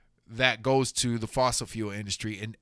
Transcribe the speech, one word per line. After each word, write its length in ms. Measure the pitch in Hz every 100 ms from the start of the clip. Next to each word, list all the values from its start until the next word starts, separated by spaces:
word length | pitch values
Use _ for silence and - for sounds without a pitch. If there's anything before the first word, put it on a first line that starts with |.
| _ _ _
that 360 | 113 127 113
goes 320 | 120 135 127
to 240 | - 123 117
the 100 | 110
fossil 400 | - 127 117 117
fuel 240 | 113 104
industry 480 | 101 101 - 107 101
and, 140 | 110 110